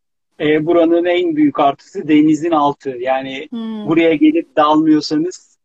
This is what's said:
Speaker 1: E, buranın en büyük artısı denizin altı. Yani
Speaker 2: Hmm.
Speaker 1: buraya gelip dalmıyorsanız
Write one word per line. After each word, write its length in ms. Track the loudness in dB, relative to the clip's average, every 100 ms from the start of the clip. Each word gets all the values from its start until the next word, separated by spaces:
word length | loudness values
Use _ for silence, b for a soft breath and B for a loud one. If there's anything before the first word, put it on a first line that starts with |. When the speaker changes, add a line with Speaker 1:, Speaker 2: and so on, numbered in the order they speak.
| _ _ _ -6
Speaker 1:
E, 260 | -2 0 0
buranın 400 | 2 2 2 0
en 300 | -2 -2 0
büyük 240 | 0 2
artısı 480 | 0 -2 -8 -10 0
denizin 440 | 2 4 2 0
altı. 380 | 0 0 -2 -8
Yani 600 | -8 -4 -4 -6 -12 -12
Speaker 2:
Hmm. 340 | -12 -10 -8 -2
Speaker 1:
buraya 300 | 0 2 4
gelip 400 | 2 2 -2 0
dalmıyorsanız 1000 | 2 2 2 0 0 -4 -4 -8 _ _